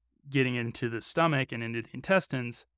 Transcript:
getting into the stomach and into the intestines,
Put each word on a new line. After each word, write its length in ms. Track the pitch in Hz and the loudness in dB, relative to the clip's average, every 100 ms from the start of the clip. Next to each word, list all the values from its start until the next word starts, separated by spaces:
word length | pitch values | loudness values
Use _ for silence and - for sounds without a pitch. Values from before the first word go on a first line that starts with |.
| _ _ 143 | _ _ -2
getting 240 | 135 127 | 2 2
into 340 | 123 117 - 120 | 2 -2 -2 -4
the 120 | 113 | -2
stomach 520 | - - 165 139 127 | -4 2 4 4 0
and 100 | 117 | -4
into 200 | 117 117 | -4 -4
the 60 | 113 | -6
intestines, 720 | 131 - 190 - 131 120 117 - | -6 2 2 2 -4 -4 -8 -14